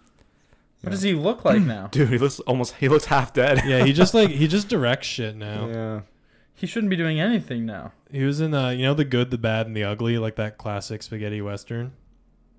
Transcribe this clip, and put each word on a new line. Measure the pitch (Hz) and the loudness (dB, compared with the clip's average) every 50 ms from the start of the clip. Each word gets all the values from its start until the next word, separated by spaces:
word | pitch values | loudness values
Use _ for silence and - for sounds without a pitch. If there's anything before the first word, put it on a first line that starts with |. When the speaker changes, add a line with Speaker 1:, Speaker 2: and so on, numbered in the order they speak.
| _ _ _ _ _ _ _ _ _ _ _ _ _ _ _ _ - | _ _ _ _ _ _ _ _ _ _ _ _ _ _ _ _ -8
Speaker 1:
Yeah. | 175 | -6
Speaker 2:
does | 196 190 | -4 0
he | 196 202 180 | 0 0 0
look | 151 156 202 254 - - | 2 0 0 -2 2 2
like | 160 214 214 | 4 6 6
now? | 185 135 110 101 95 | 4 2 0 -4 -6
Speaker 1:
<clears throat> | 104 | -2
Dude, | - - 143 110 | 0 2 2 4
he | 123 | 4
looks | 117 135 143 - - | 2 2 0 0 -2
almost, | - - 127 127 123 - - | -2 -2 0 0 -2 -4 -2
he | - 143 131 | -2 2 4
looks | 151 151 - | 4 4 4
half | - 143 139 123 - - | 2 2 0 0 0 0
dead. | 127 123 143 139 127 107 | 2 2 4 4 2 2
Speaker 3:
Yeah, | 139 131 127 131 | 2 4 4 6
he | 139 139 | 6 6
just, | 160 185 185 - | 6 4 6 6
like, | 226 214 185 | 4 4 4
he | 143 135 156 | 4 2 2
Speaker 1:
<laughs> | |
Speaker 3:
just | 151 175 208 202 202 | 2 2 0 0 0
directs | 240 160 127 120 131 - - | -2 0 2 0 0 0 -4
shit | - - - 117 107 107 | -6 -6 -6 -6 -6 -8
now. | 110 107 104 104 107 107 | -8 -10 -8 -6 -6 -6
Speaker 1:
Yeah. | 113 113 113 110 110 110 107 101 - _ _ _ _ _ _ _ _ _ | -6 -6 -6 -6 -6 -6 -8 -10 -14 _ _ _ _ _ _ _ _ _
Speaker 2:
He | - 190 | -10 -10
shouldn't | 180 - 233 214 196 | -6 -4 -2 -2 0
be | 185 | 0
doing | 165 170 160 156 151 | 0 0 0 0 0
anything | 165 226 240 190 151 - 127 117 113 | 0 0 0 -2 -2 -4 -6 -6 -6
now. | 113 104 87 65 - - _ _ - | -6 -8 -10 -12 -14 -18 _ _ -10
Speaker 3:
He | 143 135 135 | -4 -2 -2
was | 139 143 151 | 0 0 0
in, | 160 156 151 | -2 0 0
uh, | 139 131 127 | 0 0 0
you | 123 123 131 | -2 0 0
know, | 135 147 | 0 2
The | 147 147 | 2 0
Good, | 135 127 120 123 127 | 2 2 2 2 0
the | 123 | -2
Bad, | 113 113 113 110 110 113 | -2 -2 0 0 0 -2
and | 113 110 | -4 -4
the | 107 104 | -4 -4
Ugly, | 101 104 107 117 117 117 | -4 -4 -2 0 0 0
like, | 117 110 110 - | 0 -2 -4 -4
that | - 107 107 107 | -4 -6 -6 -8
classic | - - 110 104 101 - - 110 104 - | -10 -8 -8 -8 -8 -8 -10 -12 -12 -12
spaghetti | - 117 107 107 104 107 104 | -12 -10 -8 -6 -6 -6 -6
western. | 101 101 101 101 - - 117 117 120 131 135 - _ _ _ _ _ _ _ _ _ _ _ | -6 -6 -8 -10 -10 -8 -8 -8 -8 -10 -12 -18 _ _ _ _ _ _ _ _ _ _ _